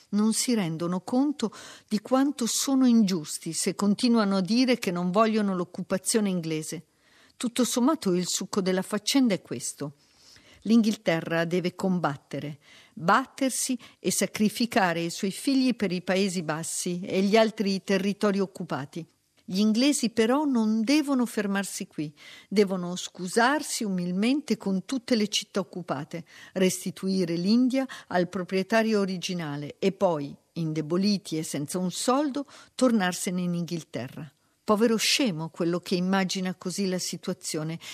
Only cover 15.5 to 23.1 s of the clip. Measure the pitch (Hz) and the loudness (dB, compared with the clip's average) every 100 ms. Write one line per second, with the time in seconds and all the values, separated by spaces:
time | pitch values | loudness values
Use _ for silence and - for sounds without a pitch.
15.5 | 269 254 - 202 180 170 190 202 180 156 | 2 2 0 -2 -4 0 0 0 -2 -4
16.5 | 156 165 - 185 175 180 185 196 220 220 | -6 -6 -6 -4 -6 -2 0 4 4 4
17.5 | - 196 190 - 196 196 196 214 196 190 | 2 -2 -2 0 0 0 0 0 0 -2
18.5 | - 175 143 139 165 165 _ _ _ - | -6 -6 -6 -6 -12 -14 _ _ _ -6
19.5 | 190 214 220 277 277 220 - 220 277 302 | 0 2 4 2 2 0 2 2 2 2
20.5 | 240 220 220 220 302 285 262 233 - 202 | 2 2 0 2 2 2 0 0 -2 -2
21.5 | 196 196 - 196 - 151 - - - - | -2 -4 -8 -10 -8 -8 -10 -20 -20 -2
22.5 | 196 196 185 175 180 - | 2 2 0 -6 -8 -10